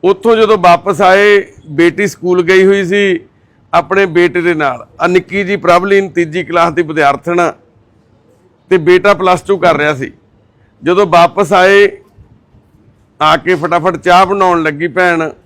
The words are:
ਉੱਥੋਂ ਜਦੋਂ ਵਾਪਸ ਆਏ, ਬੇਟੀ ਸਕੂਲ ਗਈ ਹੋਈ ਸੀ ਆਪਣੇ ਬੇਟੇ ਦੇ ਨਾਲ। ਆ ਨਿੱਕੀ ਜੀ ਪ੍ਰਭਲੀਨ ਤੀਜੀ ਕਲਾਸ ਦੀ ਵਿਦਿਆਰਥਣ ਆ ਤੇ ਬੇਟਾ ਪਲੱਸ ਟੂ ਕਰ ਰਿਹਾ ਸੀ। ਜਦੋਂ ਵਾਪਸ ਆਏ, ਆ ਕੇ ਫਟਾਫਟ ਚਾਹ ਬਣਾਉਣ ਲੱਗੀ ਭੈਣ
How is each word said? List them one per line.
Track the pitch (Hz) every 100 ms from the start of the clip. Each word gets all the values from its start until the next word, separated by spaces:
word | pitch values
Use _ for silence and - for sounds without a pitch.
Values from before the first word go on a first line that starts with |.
ਉੱਥੋਂ | 175 190 226 220
ਜਦੋਂ | 220 208
ਵਾਪਸ | 175 170 190 160
ਆਏ, | 190 190 208 202 156 - 156
ਬੇਟੀ | 143 170 160 202
ਸਕੂਲ | - 175 180
ਗਈ | 170 190 190
ਹੋਈ | 202
ਸੀ | 180 202 202 175 - _ _ _ _
ਆਪਣੇ | 170 170 190 196
ਬੇਟੇ | 165 175 175
ਦੇ | 170
ਨਾਲ। | 160 147 123 - _
ਆ | 170
ਨਿੱਕੀ | 180 180 190
ਜੀ | 190 196
ਪ੍ਰਭਲੀਨ | 170 175 190 196 196
ਤੀਜੀ | 170 170 165
ਕਲਾਸ | 165 170 170
ਦੀ | 160
ਵਿਦਿਆਰਥਣ | 160 156 143 135 - 175
ਆ | 170 - _ _ _ _ _ _ _ _ _ _ _
ਤੇ | 185
ਬੇਟਾ | 156 180 202
ਪਲੱਸ | 180 185 180
ਟੂ | - 196
ਕਰ | 175 147
ਰਿਹਾ | 151
ਸੀ। | 143 135 - _ _ _ _ _ _
ਜਦੋਂ | - 180 196
ਵਾਪਸ | 170 170 190 185
ਆਏ, | 185 185 196 202 - _ _ _ _ _ _ _ _ _ _ _ _
ਆ | 151 156
ਕੇ | -
ਫਟਾਫਟ | 175 160 170 165 165
ਚਾਹ | 175 180 190
ਬਣਾਉਣ | 202 185 175
ਲੱਗੀ | 156 147 170
ਭੈਣ | 170 180 170 160 -